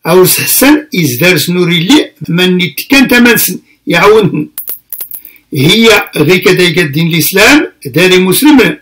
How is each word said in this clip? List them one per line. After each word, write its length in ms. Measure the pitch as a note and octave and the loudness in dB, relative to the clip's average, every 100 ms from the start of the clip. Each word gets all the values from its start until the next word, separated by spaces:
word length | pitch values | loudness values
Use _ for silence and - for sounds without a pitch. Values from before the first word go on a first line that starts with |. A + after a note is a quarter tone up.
| D#3+ | 2
أو 180 | F#3 F3+ | 2 2
سحسن 600 | - - - C4+ D4+ - F#3 | 0 -4 0 2 0 -2 -4
إزدار 420 | D3 A#2+ F3 E3+ | -4 -2 -2 -2
سنوري 420 | E3+ F3+ F3 F3 | -2 -2 -2 -2
لي 320 | F3 D4 - _ D#3 | 0 0 -2 _ -6
من 280 | E3+ F#3 F3+ | -2 0 0
نتكان 500 | F3+ - - C4+ C4 | -2 -6 -2 0 2
تمانسن 520 | B3 A#3+ A3 - F3+ _ _ - | 2 2 2 -2 -8 _ _ -4
يعاونتن. 600 | F3 G3+ G#3+ F3+ C#3+ D3+ - - - _ - - - - _ _ | 0 2 2 2 -4 -8 -12 -16 -16 _ -14 -14 -16 -20 _ _
هي 560 | C3 C#3+ G#3+ A3+ G#3 - - | -2 0 2 2 2 -2 -4
غيك 300 | D3+ F#3 G#3 | 0 2 2
دايك 320 | F#3 F3 E3+ | 0 0 -2
الدين 280 | D#3+ C#3 E3 | -4 -2 -2
الإسلام 640 | E3 D3 F#3+ A3 D4 F4+ _ - | -2 -2 0 2 2 -2 _ -6
داري 320 | A#2 F#3 F#3 | -2 2 2
مسلم 600 | F#3 F3+ D4 C#4+ F#3 D3+ | 2 2 4 4 2 -4